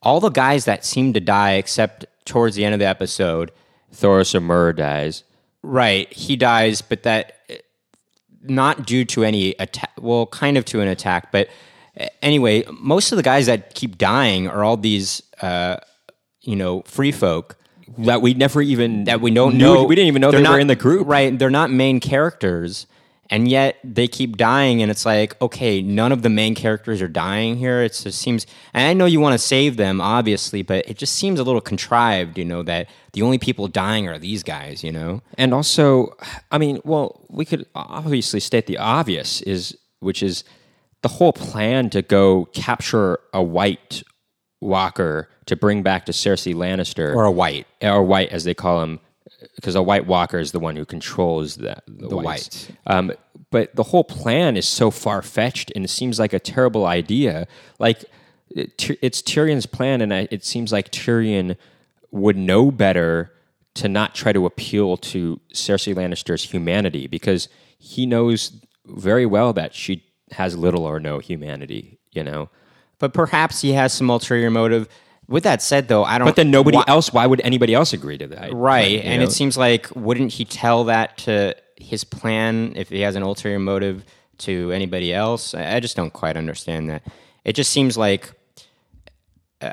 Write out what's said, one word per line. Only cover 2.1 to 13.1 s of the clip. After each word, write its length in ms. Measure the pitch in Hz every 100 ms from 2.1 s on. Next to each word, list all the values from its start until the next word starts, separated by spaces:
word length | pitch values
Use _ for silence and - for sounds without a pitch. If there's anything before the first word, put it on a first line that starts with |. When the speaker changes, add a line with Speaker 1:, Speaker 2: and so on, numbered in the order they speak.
| _ -
Speaker 1:
towards 300 | 123 117 104
the 80 | 104
end 80 |
of 40 | 104
the 80 | 98
episode. 640 | 95 92 - 92 82 82 _ _ _ _
Speaker 2:
Thoros 400 | - 101 95 92
of 80 | 98
Myr 320 | 85 87 85
dies. 500 | 80 76 73 76 78 _ _ _ _
Speaker 1:
Right, 500 | - 131 120 98 -
he 240 | - - 135
dies, 460 | 123 117 113 107
but 220 | - 110
that, 280 | - 110 - - _ - _ _ _ _ _ _ _ _
not 440 | 131 131 135 - 123
due 180 | 123 123
to 180 | -
any 340 | 110 107 95 -
atta-, 300 | 95 - - -
well, 280 | 117 120 117
kind 320 | - 143 139
of 60 | 113
to 140 | 110
an 60 | 98
attack, 440 | 92 101 90 -
but, 160 | 101 101 - - _ _ -
uh, 80 | - -
anyway, 440 | 143 147 120 107 -
most 420 | 76 135 165 208